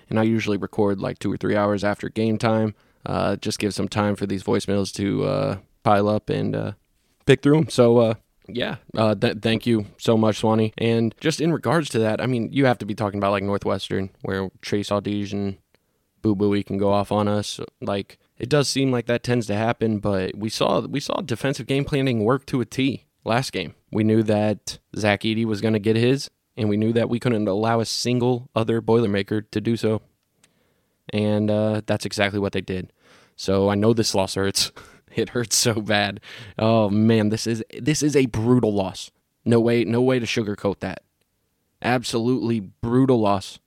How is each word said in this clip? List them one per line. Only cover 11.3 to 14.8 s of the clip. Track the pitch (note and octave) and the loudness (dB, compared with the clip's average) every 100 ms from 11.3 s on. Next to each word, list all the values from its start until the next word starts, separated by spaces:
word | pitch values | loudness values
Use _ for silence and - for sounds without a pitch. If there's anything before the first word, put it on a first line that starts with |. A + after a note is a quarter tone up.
| D#3 | 0
in | D#3+ | 0
regards | D3 A#2 D#3+ C#3+ | 0 0 0 0
to | A#2 | 0
that, | A2 G#2+ | 0 0
I | A#2+ | -2
mean, | B2 G#2+ | -2 -2
you | C3+ C3 | 0 2
have | A#2 | 0
to | G#2 | -4
be | G#2 | -4
talking | G#2 G2+ | -4 0
about, | G2+ | 0
like, | G2+ | 0
Northwestern, | G2 G2+ G2+ G2 - G2 F#2+ _ | 0 -2 -2 -4 -4 -6 -6 _
where | - F#2+ F#2+ - | -6 -4 -4 -8
Chase | - G#2 | -4 -4